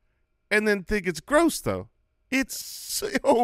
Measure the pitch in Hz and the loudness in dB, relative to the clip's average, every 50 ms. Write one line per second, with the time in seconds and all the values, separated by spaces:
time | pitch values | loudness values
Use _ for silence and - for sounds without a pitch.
0 | _ _ _ _ _ _ _ _ _ _ 202 214 214 220 208 202 175 - 214 208 | _ _ _ _ _ _ _ _ _ _ 0 0 2 2 0 0 0 -2 -2 -2
1 | 170 185 170 - - - - 302 240 220 - - - 120 98 92 95 - _ _ | -2 -2 -6 -6 -4 2 4 4 4 4 2 0 -2 -4 -4 -4 -6 -10 _ _
2 | _ _ _ _ _ _ - 262 262 - - - - - - - - - - - | _ _ _ _ _ _ -2 -2 -2 -2 -6 -10 -12 -12 -14 -14 -12 -8 -6 -6
3 | - 208 - 254 - 277 - 233 | -4 -4 -4 0 2 2 4 4